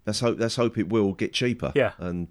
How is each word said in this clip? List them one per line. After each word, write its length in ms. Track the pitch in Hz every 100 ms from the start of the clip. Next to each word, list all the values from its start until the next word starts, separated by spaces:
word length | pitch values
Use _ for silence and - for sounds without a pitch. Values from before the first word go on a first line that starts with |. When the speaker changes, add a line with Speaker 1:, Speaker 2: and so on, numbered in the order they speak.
| -
Speaker 1:
let's 100 | 107
hope, 200 | 120 107
let's 160 | 113 -
hope 200 | 117 113
it 120 | 92
will 240 | 113 101
get 180 | 95 -
cheaper 380 | - 127 117 67 98
Speaker 2:
Yeah. 160 | 120 -
Speaker 1:
and 300 | 90 87 85